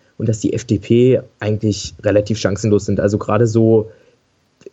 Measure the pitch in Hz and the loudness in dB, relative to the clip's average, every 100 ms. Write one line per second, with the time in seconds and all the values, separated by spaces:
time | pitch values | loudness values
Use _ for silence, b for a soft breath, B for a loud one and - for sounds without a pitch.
0 | b - 110 110 - 113 - 101 - 117 | b -6 -4 -2 -4 -4 -2 -4 2 4
1 | 127 120 - _ 104 107 107 98 - - | 4 2 -2 _ -4 -2 -2 -4 -8 -6
2 | 101 101 101 110 95 98 113 104 - 98 | 0 0 0 -2 -4 -2 0 0 0 0
3 | 101 104 - 107 117 113 113 113 107 B | 0 0 0 0 2 2 4 2 0 B
4 | B B _ _ _ _ - | B B _ _ _ _ -20